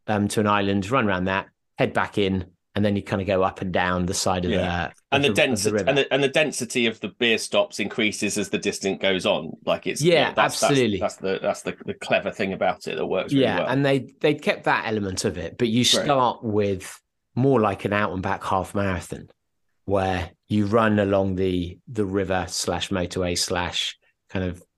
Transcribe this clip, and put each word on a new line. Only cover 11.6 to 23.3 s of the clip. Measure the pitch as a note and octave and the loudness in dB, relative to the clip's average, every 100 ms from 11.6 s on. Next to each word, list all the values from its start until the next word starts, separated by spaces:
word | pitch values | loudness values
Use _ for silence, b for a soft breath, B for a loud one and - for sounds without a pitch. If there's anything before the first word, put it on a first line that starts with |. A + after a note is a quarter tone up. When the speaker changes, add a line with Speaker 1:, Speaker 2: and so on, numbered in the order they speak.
Speaker 2:
the, | F2+ F2 - | -6 -8 -10
the | |
clever | - - G2 F#2 | -8 -2 -2 -2
thing | - G2 | -4 -4
about | F#2 F#2 F2 - | 0 -2 -2 -6
it | - | -4
that | D#2 | -2
works | F#2 - | -2 0
really | C3+ A#2+ | 2 2
Speaker 1:
Yeah, | F#2 | 2
Speaker 2:
well. | E2 | 0
Speaker 1:
and | C3+ | 0
they, | C#3 C#3 A#2+ - | 2 0 -4 -2
they | D#3 | 0
kept | D3+ G#3 - | 0 -2 -2
that | D#3 B2 A2 | 0 0 0
element | G#2+ G2 F2 | -2 -2 -2
of | A2 F2 | -4 -4
it, | E2 - | -8 -2
but | A#2+ | 0
you | A#2+ | 2
Speaker 2:
Great. | A#2 A2 | 2 2
Speaker 1:
start | D3 C#3 A#2+ - | 2 2 2 0
with | A2+ G#2 G2+ F#2+ - - _ _ _ | -2 0 0 -2 -8 -18 _ _ _
more | A#2 C3+ B2+ | 0 4 4
like | G#2+ G2 | 4 0
an | G#2 | 0
out | G#2 G#2 | 0 0
and | F#2 | -2
back | F#2+ G2 | -2 -4
half | - F#2+ F2+ G2+ | 0 -2 0 -2
marathon, | G2 F2+ - - - _ _ _ _ _ - | -2 -2 -6 -12 -14 _ _ _ _ _ -2
where | G2 F#2+ F2+ E2+ - - | 0 2 0 -4 -10 -2
you | G#2+ G2+ | 0 2
run | A2+ A2 G#2 | 4 4 4
along | G2 G2 G2 | 4 2 2
the, | F#2 F#2+ F2+ E2+ - - | 0 0 0 -4 -8 -8
the | A2 | -4
river | G2 G2 F#2 F#2 F2 | -2 0 0 -2 -2
slash | - - F2 - | -4 -4 -4 -2
motorway | G2 E2+ F#2 F2+ | -4 -2 -2 -2